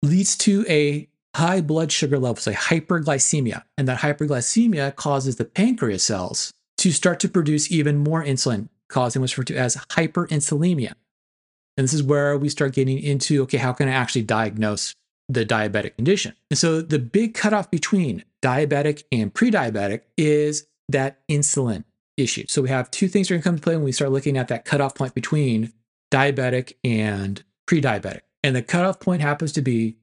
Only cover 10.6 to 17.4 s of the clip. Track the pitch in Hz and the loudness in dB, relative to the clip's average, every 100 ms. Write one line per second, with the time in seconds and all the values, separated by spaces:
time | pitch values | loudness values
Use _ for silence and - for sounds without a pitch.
10.6 | 170 170 117 - _ _ _ _ _ _ | 0 0 -4 -8 _ _ _ _ _ _
11.6 | _ - 131 156 135 143 143 143 143 - | _ -2 0 0 2 2 2 0 -2 0
12.6 | 143 131 131 131 147 143 - 147 131 135 | -2 2 0 0 -2 -2 2 0 2 0
13.6 | 127 123 131 131 123 131 110 110 110 107 | 0 0 0 0 0 -2 0 0 0 0
14.6 | 110 104 - - _ _ _ 131 107 113 | -2 -2 -6 -10 _ _ _ -2 0 0
15.6 | 107 104 101 - 123 196 196 - _ 143 | 0 -2 -4 -2 2 2 0 -10 _ 0
16.6 | 170 160 160 151 120 196 226 226 | 2 0 0 -2 0 0 0 0